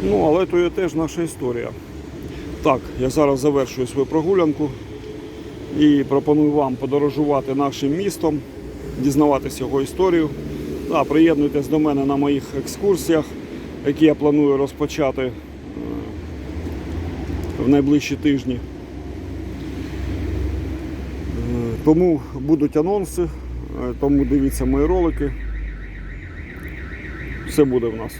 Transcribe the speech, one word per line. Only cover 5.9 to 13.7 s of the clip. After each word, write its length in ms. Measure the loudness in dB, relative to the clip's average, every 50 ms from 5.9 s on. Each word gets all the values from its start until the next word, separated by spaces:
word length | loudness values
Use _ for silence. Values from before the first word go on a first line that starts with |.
| 8 6 4 4
пропоную 420 | 2 2 4 4 4 6 6 4
вам 240 | 4 4 2 2 0
подорожувати 800 | -2 -2 0 2 2 2 2 2 2 2 2 2 2 2 0 0
нашим 420 | 2 2 0 0 0 0 0 0 0
містом, 420 | 0 -2 -2 0 0 0 0 0 -4 -8 -12 -12 -12 -12 -12 -10 -10 -8 -6 0
дізнаватися 640 | 0 2 4 6 6 6 4 2 0 -4 -6 -4 -6
його 180 | -2 0 0
історію. 480 | -2 -2 0 0 2 4 4 2 2 0 -2 -6 -8 -8 -8 -8 -8 -8 -8 -8 -6 -2
Та 140 | 2 2 2
приєднуйтесь 640 | 4 6 6 6 8 6 6 2 2 2 0 0 2
до 120 | 2 2
мене 260 | 4 4 2 2 2
на 100 | 2 2
моїх 280 | 2 4 2 2 0 0 -4 -6 -6
екскурсіях, 680 | -6 -6 -6 -2 2 2 2 2 2 2 2 2 2 0 -8 -12 -12 -12 -12 -12 -12 -12